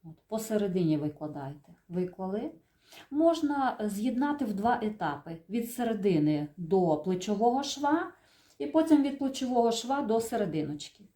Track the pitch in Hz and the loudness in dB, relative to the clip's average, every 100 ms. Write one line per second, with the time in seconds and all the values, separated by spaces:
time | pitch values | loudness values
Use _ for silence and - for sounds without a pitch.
0 | 165 160 _ 220 220 214 202 185 165 151 | -20 -20 _ -8 -2 0 0 2 2 2
1 | 147 - 151 143 139 147 _ - _ 175 | 0 -6 -10 -8 -10 -12 _ -20 _ -6
2 | 180 185 190 208 302 - _ _ _ - | -6 -6 -6 -4 -6 -12 _ _ _ -20
3 | - 285 330 330 294 285 262 - 214 196 | -6 4 4 4 0 2 0 0 -4 -2
4 | 247 247 294 294 226 190 226 240 220 214 | -2 0 -2 0 -2 0 0 0 -2 -2
5 | 160 143 160 165 - 226 220 - 233 208 | -4 -4 -10 -14 -6 -4 -4 -4 -2 0
6 | 202 160 151 147 151 - 160 190 175 151 | 2 4 4 2 -2 -8 0 2 4 2
7 | 185 180 214 202 233 262 285 - 285 330 | 0 -2 -2 2 2 2 -2 -2 0 0
8 | 330 - _ _ _ _ 294 320 320 302 | -2 -12 _ _ _ _ 0 2 6 4
9 | 277 262 269 - 254 247 233 226 240 277 | 4 -2 -4 -4 0 2 2 0 -2 -4
10 | 208 226 226 233 190 156 151 147 - _ | 0 0 0 -2 -2 -2 -4 -8 -12 _
11 | - | -20